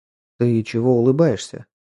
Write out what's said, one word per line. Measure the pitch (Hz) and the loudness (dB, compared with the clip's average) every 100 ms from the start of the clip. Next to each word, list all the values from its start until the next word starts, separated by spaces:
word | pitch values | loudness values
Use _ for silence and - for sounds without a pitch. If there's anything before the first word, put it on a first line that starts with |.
| _ _ _ - | _ _ _ -4
«Ты | 120 113 | 0 0
чего | 107 113 123 123 | -2 -2 0 2
улыбаешься?» — | 123 139 165 101 - - - _ | 2 2 0 0 -8 -16 -20 _